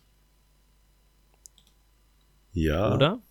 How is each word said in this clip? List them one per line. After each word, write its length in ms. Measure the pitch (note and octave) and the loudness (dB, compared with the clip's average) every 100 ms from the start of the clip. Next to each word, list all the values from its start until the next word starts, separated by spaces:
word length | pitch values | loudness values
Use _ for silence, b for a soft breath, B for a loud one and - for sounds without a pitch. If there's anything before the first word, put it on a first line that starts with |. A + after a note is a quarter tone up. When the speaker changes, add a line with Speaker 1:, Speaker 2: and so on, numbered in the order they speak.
| _ _ _ _ _ _ _ _ _ _ _ _ _ _ - _ _ _ _ _ _ _ _ _ _ | _ _ _ _ _ _ _ _ _ _ _ _ _ _ -20 _ _ _ _ _ _ _ _ _ _
Speaker 1:
Ja. 420 | E2+ D#2 D#2 A2 | -2 0 0 0
Speaker 2:
Oder? 240 | C3+ C#3+ A#3 - | 2 0 -2 -10